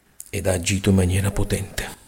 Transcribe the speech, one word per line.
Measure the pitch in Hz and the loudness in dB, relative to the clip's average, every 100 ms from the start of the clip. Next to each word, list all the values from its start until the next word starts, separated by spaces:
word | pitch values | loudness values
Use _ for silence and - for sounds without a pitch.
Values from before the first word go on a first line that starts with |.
| _ - - | _ -20 -10
ed | 101 95 | -4 -2
ha | |
agito | 92 92 95 101 | 0 0 0 4
in | 95 | 4
maniera | 90 95 98 | 4 2 0
potente. | - 101 98 95 - - - | 0 0 -2 -4 -8 -10 -12